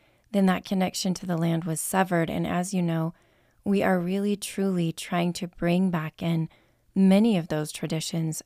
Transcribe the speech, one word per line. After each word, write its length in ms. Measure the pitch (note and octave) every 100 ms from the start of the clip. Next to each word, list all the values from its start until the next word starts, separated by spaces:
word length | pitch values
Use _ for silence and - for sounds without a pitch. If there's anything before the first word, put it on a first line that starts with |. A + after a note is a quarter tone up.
| _ _ _
then 120 | G3+
that 180 | F#3+ F3+
connection 520 | - G3 F#3 - G3
to 100 | F3
the 140 | F3+ E3+
land 260 | E3 E3
was 160 | E3+ D#3+
severed. 480 | - F#3+ F#3 F3 E3
And 180 | F3 E3+
as 280 | F3 F3+
you 80 | F#3+
know, 320 | F3 E3 D#3+ - _ _ _ _
we 180 | - G3
are 160 | - F#3
really 380 | F3 G3 G3+ G3+
truly 560 | - - G3 F3+ E3+
trying 400 | - - F3 F3
to 140 | E3+ F3
bring 420 | - E3+ F3 F#3+
back 320 | E3+ D#3 -
in 280 | E3 E3 D#3+ _ _ _ _
many 440 | - F#3+ G3 A#3 G3
of 100 | E3
those 240 | D#3 D3+
traditions 680 | - D3+ D#3+ - E3+ D#3+ D#3